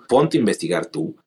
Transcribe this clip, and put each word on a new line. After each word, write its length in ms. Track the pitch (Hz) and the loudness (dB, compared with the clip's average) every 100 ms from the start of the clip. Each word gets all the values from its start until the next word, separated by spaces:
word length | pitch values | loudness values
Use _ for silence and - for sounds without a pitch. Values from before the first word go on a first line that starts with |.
| - | 0
ponte 300 | 127 156 151 | 2 2 2
a 20 | |
investigar 480 | 107 87 82 85 - | 0 0 -2 -4 -4
tú, 280 | 78 80 - | -8 -8 -10